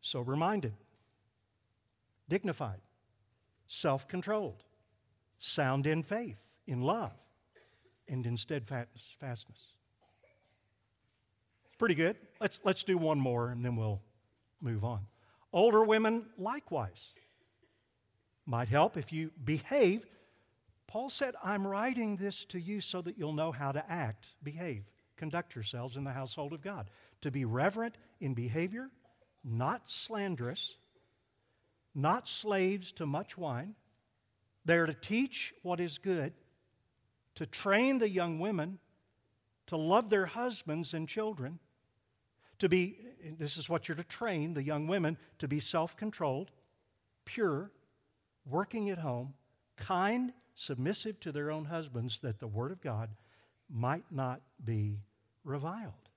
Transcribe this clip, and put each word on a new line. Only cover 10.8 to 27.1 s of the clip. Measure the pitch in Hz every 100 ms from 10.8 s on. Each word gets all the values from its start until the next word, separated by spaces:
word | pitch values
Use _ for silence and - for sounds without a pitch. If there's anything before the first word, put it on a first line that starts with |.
| _ _ _ _ _ _ _ _ _
It's | _
pretty | 233 156
good. | 165 208 - -
Let's, | 208 -
let's | 202 185
do | - 185
one | 160 151
more, | 131 120 120
and | 120
then | 123 117
we'll | 110 101 - _ _ _ _ _
move | 135 110
on. | 113 110 98 _ _ _ _
Older | 175 220 214
women, | 220 220 220 226 220 -
likewise, | 190 269 - 160 104 - - - _ _ _ _ _ _ _ _ _ _ _ _ -
might | 117 120
help | 139 160 175
if | -
you | 156 160 -
behave. | 127 151 - 285 208 208 - - - _ _ _ _ _ -
Paul | 214 262
said, | - 269 -
"I'm | 185 202 196
writing | 196 233 247 226 202
this | 196 - -
to | 180
you | 170 208
so | - 185
that | 170 165
you'll | 147
know | 151 160
how | 131 139
to | 139 151
act, | 165 131 107 - -
behave, | 147 151 175 113 101 _ _ -
conduct | 156 170 170
yourselves | - 104 120 127 127
in | 139
the |
household | 131 131 139 143
of | 160
God. | 156 196 101 - -